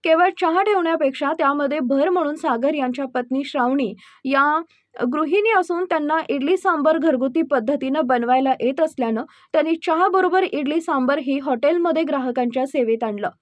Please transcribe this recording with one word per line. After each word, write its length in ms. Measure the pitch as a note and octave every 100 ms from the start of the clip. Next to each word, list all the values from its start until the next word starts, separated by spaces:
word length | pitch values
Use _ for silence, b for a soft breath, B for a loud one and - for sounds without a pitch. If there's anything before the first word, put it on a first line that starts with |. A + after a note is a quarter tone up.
केवळ 240 | E4+ D#4+ F4+ F4+
चहा 220 | F4 E4
ठेवण्यापेक्षा 680 | G4 G4+ E4 E4 C#4+ C4+ C#4 D#4
त्यामध्ये 400 | C#4+ C#4+ C#4+ D4
भर 280 | B3 C4+ D#4
म्हणून 260 | F4+ D4
सागर 400 | D#4 D#4+ A#3 C4+
यांच्या 300 | D4+ B3+ B3
पत्नी 400 | C4+ B3+ B3 C4
श्रावणी 500 | C#4 D4 B3 C4+ A#3 - B B
या 380 | C4 C4+ C#4+ D#4 E4 b b - B3
गृहिणी 480 | D4 D#4 F#4+ G#4+ G#4+
असून 240 | F4 F4
त्यांना 340 | F4+ E4 D4 D#4+ -
इडली 280 | C#4 C#4 F#4
सांबर 420 | G4 E4 C#4+ D#4+
घरगुती 440 | D#4 C4 C4 B3
पद्धतीनं 580 | C#4+ C#4 A3 C#4+ C4 D4
बनवायला 500 | B3+ B3+ A#3 B3+ C4+ B3+
येत 200 | A#3+ C4+
असल्यानं 440 | D#4 - A#3 A3 D#4 b b
त्यांनी 240 | D#4+ D#4 E4 -
चहाबरोबर 560 | D#4+ F#4 F#4+ F#4 F#4
इडली 380 | F#4+ C#4+ C#4+ D#4+
सांबर 380 | D#4+ D4 B3+ D4
ही 200 | C4 C#4
हॉटेलमध्ये 640 | C4+ B3 C#4+ F4 E4+ D#4+
ग्राहकांच्या 640 | D#4+ C#4+ B3+ B3 B3 B3 C4+
सेवेत 380 | C#4+ A#3 A3+
आणलं. 240 | A3+ G#3 G3 -